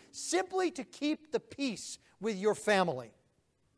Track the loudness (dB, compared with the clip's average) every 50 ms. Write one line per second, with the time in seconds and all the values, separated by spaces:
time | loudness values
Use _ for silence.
0 | -16 -18 -12 -10 -6 0 2 0 0 2 0 0 0 0 0 -4 -10 -10 -8 -4
1 | -2 -2 -2 -2 -4 -4 -4 -4 -4 -4 -8 -4 -4 -4 -4 -4 -8 -12 -12 -14
2 | _ _ _ -4 -2 -2 -2 2 2 2 2 2 2 4 4 6 4 4 2 -4
3 | -6 -12 -16 _ _ _ _ _ _ _ _ _ _ _ _